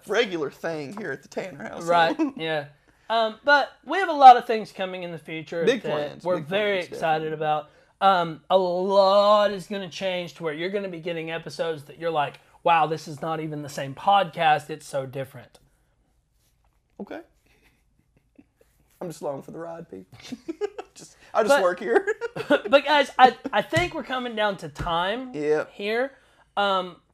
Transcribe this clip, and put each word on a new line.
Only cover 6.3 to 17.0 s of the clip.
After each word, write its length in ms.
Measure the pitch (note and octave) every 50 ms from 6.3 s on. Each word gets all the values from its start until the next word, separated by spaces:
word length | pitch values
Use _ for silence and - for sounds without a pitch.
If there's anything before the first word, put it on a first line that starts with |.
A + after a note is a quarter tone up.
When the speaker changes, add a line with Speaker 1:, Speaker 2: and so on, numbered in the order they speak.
| F3+ E3
Speaker 1:
big 80 | D3+
Speaker 2:
very 320 | C#3+ F#3 G3+ G#3+ G#3 G3+ F#3
Speaker 1:
plans, 100 | E3+ B2+ C#3
Speaker 2:
excited 360 | C3+ E3 D#3+ D#3 D#3 D#3+ D#3
Speaker 1:
definitely. 140 | D#3 D3+ D#3
Speaker 2:
about. 260 | D3+ D3+ D3+ D3 - _ _ _ _ _ -
Um, 400 | G3 G3 F#3+ F3+ E3+ E3 D#3 D3 - -
a 80 | F#3
lot 920 | F#3+ F#3 F3 F3 F3+ F#3 G3+ G3 G3+ G3 F#3+ G3 G3+ G3+ G#3 G#3+ G#3 G#3 G3+
is 160 | G#3 F#3+ E3+
gonna 240 | - G#3+ G3 G3 F3
change 420 | - - G3 F#3+ F3+ F3+ F3 E3 -
to 60 | - E3+
where 120 | D#3+ D3
you're 160 | D#3 E3+ F#3+
gonna 180 | G3 G3+ G3 F#3+
be 120 | F3 E3
getting 300 | D#3+ F3+ E3+ E3 D#3+ D#3+
episodes 520 | E3 E3 E3 D#3+ - - E3+ E3 D#3+ D3 C3+
that 140 | - C#3+ -
you're 120 | E3 E3+
like, 300 | E3 D3+ C#3+ C3 - - _ _ _ _ -
"Wow, 240 | E3+ E3+ E3 D#3
this 200 | D#3 D#3+ D3+ -
is 140 | E3+ D3+ C3+
not 200 | F3+ D#3+ D#3+ D#3+
even 200 | D#3 D#3+ D3+ D3
the 80 | D3 C#3
same 260 | - - C#3 C3+ C3+
podcast. 760 | - - G3 G3 F3 F3 E3 - F3 E3 D#3 D3+ D3 D3 -
It's 160 | D#3 D3 -
so 180 | - - C#3 C3+
different." 540 | C3+ B2+ C#3 C3+ - - B2 G#2+ G2+ _ _ _ _ _ _ _ _ _ _ _ _ _ _ _ _ _ _ _ _ _ _ _ _ _ _ _ _ _
Speaker 1:
Okay. 220 | -